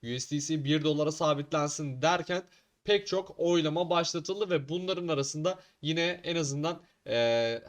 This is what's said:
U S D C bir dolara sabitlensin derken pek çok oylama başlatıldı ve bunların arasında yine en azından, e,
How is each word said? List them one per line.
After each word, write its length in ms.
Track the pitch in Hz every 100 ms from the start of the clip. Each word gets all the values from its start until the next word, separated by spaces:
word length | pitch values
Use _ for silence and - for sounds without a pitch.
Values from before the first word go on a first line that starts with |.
U 160 | 117 127
S 160 | - 147
D 40 |
C 220 | 143 156
bir 200 | 139 151
dolara 280 | 151 147 151
sabitlensin 920 | 151 156 143 143 156 147 147 147 127
derken 420 | 156 175 160 180 - _ _ _
pek 240 | - 202 202
çok 280 | 185 190 -
oylama 520 | 170 175 156 156 175
başlatıldı 600 | 170 165 175 156 196 208
ve 200 | 170 135
bunların 380 | 175 185 185 175
arasında 520 | 147 139 151 160 185 - _
yine 400 | 147 160 170 170
en 120 | - 170
azından, 480 | 143 139 156 170 - _ -
e, 560 | 117 117 117 117 117